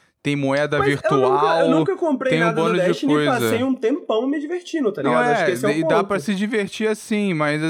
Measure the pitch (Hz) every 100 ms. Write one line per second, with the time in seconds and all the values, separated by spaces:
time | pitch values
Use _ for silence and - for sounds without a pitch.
0 | _ _ 143 143 135 139 147 147 139 143
1 | - 143 127 277 311 330 339 320 320 381
2 | 330 269 254 - - 214 165 175 180 170
3 | 139 151 147 123 113 226 262 254 220 302
4 | - 220 262 302 294 349 - 320 226 -
5 | 139 240 240 220 165 170 131 151 156 165
6 | 196 190 175 190 208 226 190 - 220 214
7 | - 214 202 160 147 151